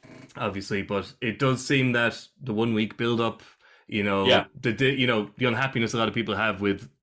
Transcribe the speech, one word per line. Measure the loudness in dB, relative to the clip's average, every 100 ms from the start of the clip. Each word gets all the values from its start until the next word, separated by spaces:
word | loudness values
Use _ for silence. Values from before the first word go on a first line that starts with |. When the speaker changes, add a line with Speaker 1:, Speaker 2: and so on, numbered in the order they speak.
| -20 -20 -18 -6
Speaker 1:
obviously, | -6 -4 -6 -6
but | -2 -4 -4 -6
it | -6 0
does | 0 0
seem | 2 2 2
that | 2 2 0 -14 _
the | -6 0
one | 2
week | 2 0 0
build | 0 2
up, | 0 -2 -16 -20 -20 -20 _
you | -2
know, | 0 2 4
Speaker 2:
Yeah. | 4 2 -6
Speaker 1:
the, | -4
the, | 2 2
you | 2 2
know, | 0 -2 -2
the | -2
unhappiness | 0 -2 0 -2
a | 0
lot | 0
of | 0
people | -2 0
have | -2 0
with | 0 0 -4 _